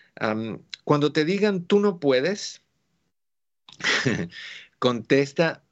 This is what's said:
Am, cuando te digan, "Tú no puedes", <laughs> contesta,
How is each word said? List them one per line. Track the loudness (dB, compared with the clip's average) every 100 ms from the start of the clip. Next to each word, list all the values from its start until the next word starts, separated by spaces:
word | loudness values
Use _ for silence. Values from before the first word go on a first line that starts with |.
| _ -6
Am, | -4 -4 -6 -10 -14 -16
cuando | 0 2 2
te | 0
digan, | 0 2 0 0 2
"Tú | 2
no | 2 0
puedes", | 2 2 2 -4 -8 -16 _ _ _ _ _ _ _ _ _ _ _
<laughs> | -6 -2 0 0 -2 -4 -10 -16 -18 -20 _
contesta, | 0 0 2 2 2 0 -2 -2 _